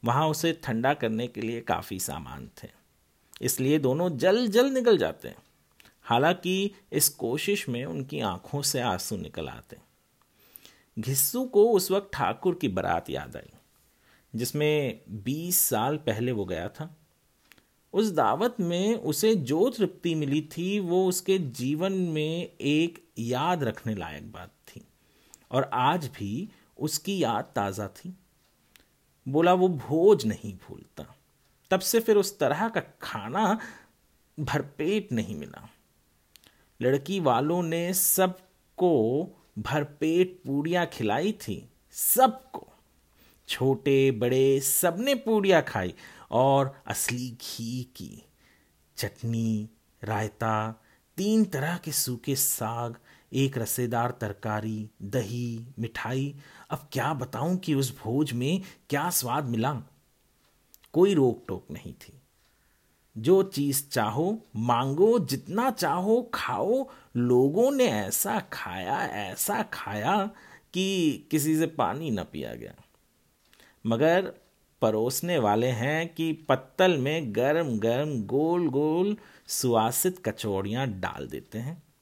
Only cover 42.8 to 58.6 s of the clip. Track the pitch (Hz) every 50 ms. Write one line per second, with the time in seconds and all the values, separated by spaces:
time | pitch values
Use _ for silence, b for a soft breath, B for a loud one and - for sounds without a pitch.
42.8 | _ _ _ _ _ _ _ b b b b b _ - - - 131 135 135 131
43.8 | - 147 139 135 135 135 127 110 123 120 127 131 135 135 139 135 131 - - -
44.8 | - 175 165 180 233 277 277 247 269 220 226 214 196 196 185 160 139 - - 107
45.8 | 95 90 82 B B B B B B B - 120 131 135 139 139 139 135 139 -
46.8 | _ - 120 - - - 120 123 127 127 117 113 - - - - 117 117 120 127
47.8 | 123 123 _ - 92 69 50 - - _ _ b b b b b b b b b
48.8 | _ _ _ - - 104 - - - 117 117 113 113 113 110 107 107 110 _ _
49.8 | _ _ _ _ - 101 110 104 110 104 - _ 117 113 110 107 107 110 113 b
50.8 | b b b b b _ _ - 190 208 220 220 220 190 - 143 135 156 175 175
51.8 | - 160 143 - - - 123 117 - - 139 131 - - - - 120 107 117 117
52.8 | 120 117 117 - b b b b b b - 131 135 135 139 127 113 107 - -
53.8 | 123 120 117 120 117 123 120 - 117 104 101 - - 110 107 107 107 110 110 107
54.8 | 107 107 _ _ - 98 98 127 113 98 117 120 120 120 117 113 117 123 135 -
55.8 | 113 113 - - - - 127 131 135 143 143 143 B B B B B B - 127
56.8 | - - - 139 - 143 160 139 123 - - 113 135 170 185 180 185 - 151 139
57.8 | 139 123 - - - 113 117 139 151 139 117 120 123 139 170 190